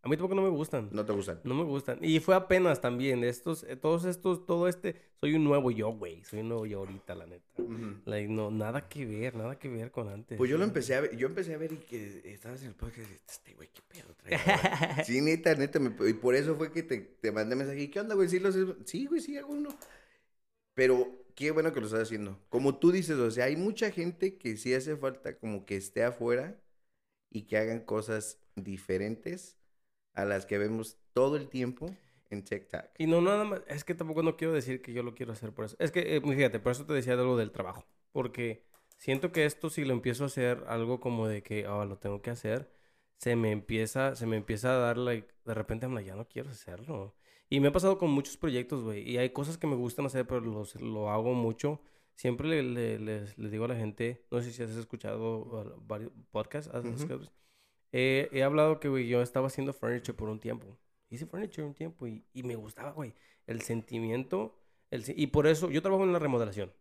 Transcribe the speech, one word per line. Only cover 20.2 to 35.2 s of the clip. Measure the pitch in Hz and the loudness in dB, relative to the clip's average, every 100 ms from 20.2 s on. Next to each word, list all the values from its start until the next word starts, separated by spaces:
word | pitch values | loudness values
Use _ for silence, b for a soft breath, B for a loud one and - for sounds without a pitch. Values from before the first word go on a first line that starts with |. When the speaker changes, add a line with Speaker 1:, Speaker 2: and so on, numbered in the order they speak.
| B _ _ _ _ | B _ _ _ _
Speaker 2:
Pero | - 127 123 127 - - - | 4 6 6 4 -4 -20 -4
qué | 147 | 0
bueno | 151 160 | 2 2
que | 139 | 0
lo | 107 | -2
estás | 110 | -2
haciendo. | 110 110 101 98 _ | -2 -4 -6 -10 _
Como | 120 139 139 | 2 2 6
tú | 170 | 6
dices, | 185 160 147 | 6 2 2
o | 117 | 2
sea, | 117 127 | 2 0
hay | 156 | 2
mucha | 196 220 214 | -2 0 -2
gente | 185 170 170 190 190 | 0 -4 0 -2 -2
que | 120 107 | -6 -4
sí | 127 | 0
hace | 131 143 147 | 0 0 -2
falta | 135 131 - - | -4 -4 -12 -8
como | 113 101 98 | -6 -6 -4
que | 98 | -6
esté | 95 110 | -4 0
afuera | 117 120 120 123 156 208 - _ _ _ _ _ _ | 0 2 0 0 0 -12 -20 _ _ _ _ _ _
y | 110 | -10
que | 104 107 | 0 2
hagan | 110 117 | 2 -2
cosas | 117 107 107 107 104 - _ - | -2 -4 -2 -4 -6 -12 _ -10
diferentes | 98 95 - 92 104 113 165 180 - _ _ _ _ _ _ | -8 -10 -2 0 0 -4 -6 -8 -12 _ _ _ _ _ _
a | - 101 | -2 0
las | 98 - | 0 0
que | 101 | 0
vemos | 104 113 113 - _ | 2 0 -4 -12 _
todo | 123 135 147 | 4 4 2
el | 139 | -2
tiempo | 127 123 123 165 190 b b _ | -2 -2 -4 -10 -12 b b _
en | 104 | -10
TikTok. | 98 101 - - - - | -4 -6 -6 -10 -10 -2
Speaker 1:
Y | 160 | 4
no, | 170 | 6
nada | 180 208 208 | 6 2 0
más, | 190 - | -4 -6
es | 156 | -10
que | - 170 | -6 -6
tampoco | 160 156 | -2 2
no | 165 160 | 0 2
quiero | 165 | 0
decir | 156 123 131 | 0 0 -6
que | 131 | -4
yo | 120 | -6
lo | 120 | -6
quiero | 113 | -6